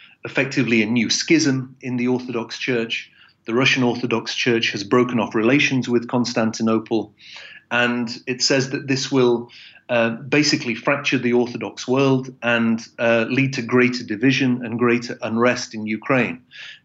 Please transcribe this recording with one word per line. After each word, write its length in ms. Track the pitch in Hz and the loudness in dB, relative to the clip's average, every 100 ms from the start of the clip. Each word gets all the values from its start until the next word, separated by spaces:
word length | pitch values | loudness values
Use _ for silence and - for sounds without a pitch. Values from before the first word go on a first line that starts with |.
| - _ | -20 _
effectively 580 | - - 135 139 120 117 | -6 -4 -2 0 2 2
a 40 | 107 | 2
new 220 | 120 110 | 2 0
schism 680 | 113 - 160 143 131 127 - | 0 2 2 4 0 -4 -10
in 160 | 131 123 | -6 -2
the 120 | 123 | 0
Orthodox 500 | 123 123 117 113 - | -2 -4 -8 -8 -8
Church. 520 | - 120 113 - - _ _ _ - | -4 -2 -2 -6 -8 _ _ _ -2
The 80 | |
Russian 280 | 117 135 135 | 2 2 4
Orthodox 520 | 123 120 117 113 110 | 2 0 -2 -2 -4
Church 380 | - 127 117 117 | -4 0 2 0
has 120 | 104 | -4
broken 360 | 98 123 123 123 | 0 2 2 0
off 140 | 101 | 0
relations 540 | 113 110 143 147 131 120 | 0 2 4 2 0 0
with 200 | 120 120 | 0 0
Constantinople, 1080 | 127 117 - 113 110 113 110 110 113 101 _ - - - - - | -2 -2 0 -2 0 0 0 0 -4 -4 _ -20 -20 -20 -20 -4
and 440 | 120 120 120 117 - - | 0 0 0 -4 -6 -8
it 160 | 127 | -2
says 280 | - 135 131 | 0 2 0
that 180 | 135 135 | -4 -2
this 220 | 135 - | -2 0
will, 380 | 139 123 117 120 - - - - | 2 4 2 -2 -16 -20 -16 -2
uh, 220 | 120 117 | 0 0
basically 640 | 113 135 143 147 139 123 | -2 0 2 2 0 -2
fracture 420 | 113 - 139 - 127 | -4 -2 -2 0 0
the 160 | 120 | 2
Orthodox 560 | 120 120 117 101 - - | 2 0 -4 -10 -8 -2
world 460 | 127 139 131 131 - | 2 4 2 -2 -6
and, 420 | 117 117 113 113 - - | -2 2 2 0 -4 -2
uh, 260 | 120 117 113 | 2 2 2
lead 240 | 127 135 | 0 0
to 80 | 131 | -2
greater 420 | 117 123 123 - | 0 4 4 0
division 580 | - 104 131 131 131 120 117 | -6 0 2 2 2 0 -4
and 120 | 113 | 0
greater 380 | 120 120 120 123 | 2 2 -2 -8
unrest 520 | 113 113 123 123 - | -4 0 0 0 -6
in 120 | 110 107 | -8 -6
Ukraine. 560 | 107 - 131 104 85 _ - - - | -4 0 0 0 -4 _ -20 -18 -20